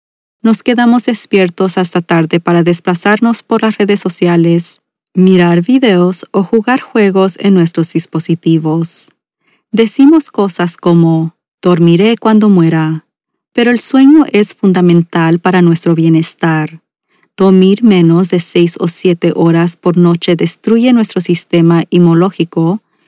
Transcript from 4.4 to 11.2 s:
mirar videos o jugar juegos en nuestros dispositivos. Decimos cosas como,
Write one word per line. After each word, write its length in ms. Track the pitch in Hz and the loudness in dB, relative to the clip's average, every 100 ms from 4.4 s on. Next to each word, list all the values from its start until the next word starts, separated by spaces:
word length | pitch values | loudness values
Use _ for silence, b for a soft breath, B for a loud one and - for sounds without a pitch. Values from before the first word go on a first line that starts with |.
| 170 170 170 - _ _ _ | 0 -2 -4 -14 _ _ _
mirar 480 | - 185 185 175 175 | 0 2 4 2 0
videos 640 | 175 262 254 180 180 185 - | 0 0 2 2 0 -2 -6
o 120 | 196 | -4
jugar 380 | 185 226 214 262 | -2 -2 0 -4
juegos 560 | - 233 202 190 190 - | -4 -2 0 0 -2 -2
en 140 | 202 | 0
nuestros 400 | 190 170 - 165 | 2 0 -2 -4
dispositivos. 1160 | 160 - 160 - 165 170 165 156 165 165 - - _ _ _ _ _ _ | -6 -6 -8 -4 -4 -2 -2 -2 -4 -6 -12 -20 _ _ _ _ _ _
Decimos 580 | 214 226 - 277 320 - | -2 -2 2 4 4 0
cosas 480 | - 196 - 175 - | -4 -4 -4 -8 -4
como, 560 | 180 170 165 160 | 0 2 2 0